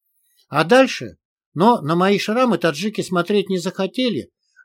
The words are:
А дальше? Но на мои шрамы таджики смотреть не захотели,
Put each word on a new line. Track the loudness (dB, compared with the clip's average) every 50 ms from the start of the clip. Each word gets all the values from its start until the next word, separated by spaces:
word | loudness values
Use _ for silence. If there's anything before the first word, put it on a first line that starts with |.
| _ _ _ _ _ _ _ _ _
А | -6 -2 -2 2
дальше? | 4 4 4 4 2 0 -8 -12 -14 -16 _ _ _ _ _ _ _ -2
Но | 2 4 4 4 2
на | 0 0 0
мои | 2 2 2 2
шрамы | 0 0 -2 -2 0 0 0 0
таджики | 0 0 -2 -2 -2 -6 -6 -6 -6
смотреть | -6 -2 -2 -2 0 0 0 0 0 -2
не | -4 -4
захотели, | -4 -6 -6 -6 -6 -6 -4 -2 -2 -2 -2 -4 -8 -10 _ _ _ _ _ _